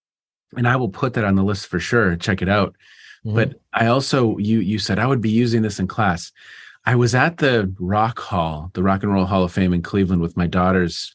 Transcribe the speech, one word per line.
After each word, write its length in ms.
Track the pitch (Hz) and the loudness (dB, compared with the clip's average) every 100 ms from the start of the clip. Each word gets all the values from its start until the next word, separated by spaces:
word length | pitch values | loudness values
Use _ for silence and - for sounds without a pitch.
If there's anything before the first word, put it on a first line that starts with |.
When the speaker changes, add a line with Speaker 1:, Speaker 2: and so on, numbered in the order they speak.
| _ _ _ _ _ - | _ _ _ _ _ -2
Speaker 1:
and 100 | 120 | 0
I 80 | 131 | 0
will 140 | 120 | -2
put 240 | - 131 | -4 -4
that 100 | 120 | 0
on 120 | 104 98 | 0 2
the 80 | |
list 240 | 98 98 - | 0 -2 -4
for 120 | 87 | -6
sure, 360 | - 120 101 85 | 0 2 2 0
check 260 | - 98 | -2 -2
it 80 | 90 | 0
out. 260 | 101 92 - _ - - - 113 | 0 0 -4 _ -20 -20 -14 -4
Speaker 2:
Mm-hmm. 100 | 107 | 0
Speaker 1:
But 180 | 113 - _ | 0 -4 _
I 140 | 104 117 | -2 2
also, 500 | 131 135 139 117 92 | 2 2 2 2 0
you, 220 | 104 113 | 0 0
you 200 | 95 107 | 0 -2
said, 180 | - 98 | -2 0
"I 60 | 120 | 0
would 160 | 135 | 0
be 80 | 107 | 2
using 320 | 110 120 117 | 2 2 2
this 180 | 110 101 | 0 -2
in 80 | 92 | -4
class." 440 | - 104 87 - - - - - - - | 0 0 0 -6 -18 -20 -20 -20 -8 -2
I 100 | 120 | 2
was 180 | 120 | 2
at 240 | 127 151 170 | 2 2 2
the 340 | 147 120 98 95 | 2 2 0 -4
Rock 420 | 90 107 110 - | -2 0 0 -2
Hall, 520 | - 95 80 78 85 | -6 -4 -2 -4 -8
the 80 | 95 | -2
Rock 220 | 95 95 | 0 0
and 80 | 104 | 0
Roll 120 | 98 92 | 0 0
Hall 180 | 98 | 0
of 80 | 90 | 0
Fame 220 | 101 92 | 0 0
in 100 | 87 | 0
Cleveland 380 | 82 101 92 92 | -2 -2 0 0
with 140 | 85 - | 0 -2
my 100 | 87 | -2
daughters 680 | 92 90 92 87 - - | 0 2 2 0 -4 -12